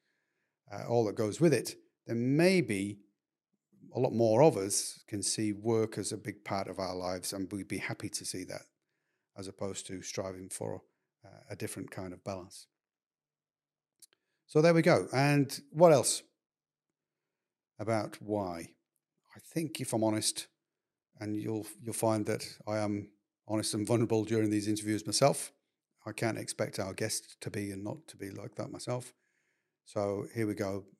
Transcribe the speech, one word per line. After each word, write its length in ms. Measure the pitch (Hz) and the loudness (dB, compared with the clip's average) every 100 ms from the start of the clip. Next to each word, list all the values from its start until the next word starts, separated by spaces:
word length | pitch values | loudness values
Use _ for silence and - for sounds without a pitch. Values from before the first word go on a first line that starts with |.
| _ _ _ _ _ _ - | _ _ _ _ _ _ -14
uh, 140 | 101 110 | -10 0
all 180 | 120 | 2
that 100 | 107 | 2
goes 260 | 95 107 98 | 0 -2 2
with 140 | 165 | 4
it, 220 | 143 - - _ _ - | 4 0 -10 _ _ -6
then 300 | 117 123 147 | -2 0 4
maybe 640 | 180 185 110 98 101 104 _ _ _ _ _ _ _ _ - | 6 4 2 0 -2 -6 _ _ _ _ _ _ _ _ -10
a 60 | - | -2
lot 120 | - | 0
more 300 | 110 113 110 | 4 6 8
of 140 | 160 104 | 8 6
us 480 | 98 - - - - | 0 -2 -4 -10 -10
can 160 | 104 | -6
see 300 | 92 - 107 | -4 -2 -2
work 440 | 98 110 113 110 110 | -2 0 2 0 -2
as 160 | 95 | -6
a 40 | 104 | -8
big 260 | 113 - | -10 -10
part 240 | - 98 95 | -6 -6 -6
of 100 | 92 | -6
our 160 | 92 | -6
lives, 380 | 92 90 92 - | -6 -6 -6 -6
and 180 | 98 92 | -6 -6
we'd 160 | 101 95 | -8 -8
be 100 | 95 | -8
happy 300 | - 113 104 | -8 -8 -10
to 160 | - | -10
see 200 | 98 95 | -10 -10
that, 180 | 92 95 - _ _ _ _ _ _ - | -10 -12 -16 _ _ _ _ _ _ -16
as 100 | 95 | -14
opposed 400 | - 101 95 - | -10 -8 -8 -12
to 160 | 95 | -12
striving 460 | 82 - 95 92 92 | -10 -8 -8 -8 -12
for, 340 | - 110 98 _ _ _ _ | -10 -8 -10 _ _ _ _
uh, 40 | 98 104 - | -20 -20 -16
a 80 | 98 | -10
different 340 | 107 - - | -10 -10 -12
kind 220 | - 92 | -10 -10
of 120 | 90 | -10
balance. 420 | - 95 90 - - _ _ _ _ _ _ _ _ _ _ _ _ _ - _ _ _ - | -10 -10 -10 -20 -20 _ _ _ _ _ _ _ _ _ _ _ _ _ -20 _ _ _ -2
So 140 | 151 | 4
there 140 | 165 | 6
we 80 | 165 | 6
go. 240 | 165 120 90 | 6 6 4
And 460 | 127 139 143 135 - - | 2 4 4 2 -2 -4
what 220 | 151 170 | 8 8
else 300 | 139 - - - _ _ _ _ _ _ _ _ _ _ _ _ _ _ - | 10 6 -2 -6 _ _ _ _ _ _ _ _ _ _ _ _ _ _ -10
about 420 | 107 110 - - | -2 -2 -2 -8
why? 540 | 104 104 92 85 80 _ _ _ _ _ _ | -4 -2 -2 -8 -12 _ _ _ _ _ _
I 60 | 113 | -20
think, 400 | - 170 156 - | -10 -2 4 4
if 120 | 127 | 4
I'm 120 | 113 | 2
honest, 440 | 110 107 - - - _ _ _ _ _ _ - | 4 4 0 -2 -8 _ _ _ _ _ _ -10
and 160 | 104 107 | -6 -4
you'll, 300 | 113 110 101 - | -4 -6 -6 -12
you'll 140 | 113 | -10
find 320 | 104 113 110 107 | 0 2 2 0
that 180 | 110 - - - | -2 -6 -12 -4
I 120 | 107 | -2
am 320 | 104 104 104 _ _ _ - | -2 -2 -6 _ _ _ -4
honest 280 | 107 104 | -2 -2
and 120 | 110 104 | -2 2
vulnerable 380 | 117 120 113 | 2 4 2
during 240 | 107 113 107 | 2 0 2
these 180 | 107 101 | 0 0
interviews 380 | 104 107 104 | -2 -2 -4
myself. 480 | 107 - 139 - - _ _ _ _ _ 107 | -2 2 4 2 -6 _ _ _ _ _ -12
I 60 | |
can't 260 | 104 113 110 | -4 -4 -4
expect 400 | 101 - 110 - | -8 -6 -6 -6
our 160 | 95 | -8
guests 420 | 92 110 - - - | -4 -4 -6 -10 -14
to 80 | - | -10
be 200 | 101 101 | -8 -8
and 140 | 98 | -8
not 240 | 104 139 - | -8 -10 -14
to 80 | 101 | -14
be 140 | 98 | -12
like 240 | 104 101 | -12 -12
that 180 | - 120 | -10 -10
myself. 400 | - - 123 127 _ _ _ _ _ _ _ | -10 -8 -8 -8 _ _ _ _ _ _ _
So 420 | _ 110 101 101 - | _ -4 -2 -2 -4
here 120 | 117 107 | -4 -2
we 80 | |
go, 300 | 104 98 98 95 _ | -2 -4 -6 -10 _